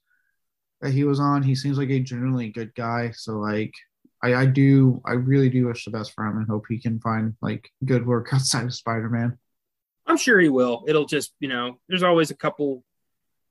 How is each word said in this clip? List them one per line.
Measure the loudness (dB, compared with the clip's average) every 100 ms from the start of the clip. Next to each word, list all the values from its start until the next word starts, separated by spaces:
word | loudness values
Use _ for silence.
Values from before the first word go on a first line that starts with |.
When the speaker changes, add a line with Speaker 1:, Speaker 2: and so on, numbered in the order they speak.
| _ _ _ _ _ _ _ _
Speaker 1:
that | -2
he | 0
was | 2 2
on. | 2 2
He | 0
seems | 0 -2 -2
like | 0
a | -2
genuinely | -2 -4 -2 -2 -4
good | -8 -10
guy. | -8 -4 -4 -4
So, | -8 -8 -6
like, | -2 -2 -4 -10 _ _ _ _
I, | 0
I | 2 4
do, | 4 6 6 6 2
I | -2
really | -2 2 4 4
do | 2 0
wish | -4
the | -8
best | -8 -8
for | -6 -4
him | -4
and | -4
hope | -4 -4
he | -6
can | -4 -4
find, | -2 -2 -4 -4
like, | -6 -8 -12 _
good | 0 0 0
work | -2 0
<laughs> |
outside | -2 0 -2
of | -4
Spider-Man. | -6 -6 -4 -2 -2 -2 -4 _ _ _ _ _ _ -2
Speaker 2:
I'm | 0
sure | 4 4
he | 6
will. | 4 2 0 0
It'll | 0 0
just, | -4 -6 _
you | -6
know, | -4 -6 -10 -6
there's | 0
always | 2 4 2
a | -2
couple | -6 -4 -4 -6 _ _ _ _ _ _ _